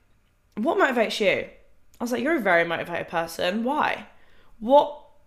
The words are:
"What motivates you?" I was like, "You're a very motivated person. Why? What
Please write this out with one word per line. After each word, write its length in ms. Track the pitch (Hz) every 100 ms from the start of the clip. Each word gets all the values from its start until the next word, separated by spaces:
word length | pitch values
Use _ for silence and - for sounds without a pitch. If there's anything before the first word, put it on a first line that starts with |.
| _ _ _ _ _ -
"What 220 | 254 403
motivates 420 | 285 240 202 -
you?" 300 | 196 127 - - - - - _
I 40 |
was 80 | 240
like, 120 | 240
"You're 140 | 254 330
a 40 |
very 240 | 202 170 170
motivated 420 | 160 160 170 160
person. 560 | 170 165 - 180 208
Why? 440 | 233 294 - - - - - - - -
What 420 | 214 285 - - - _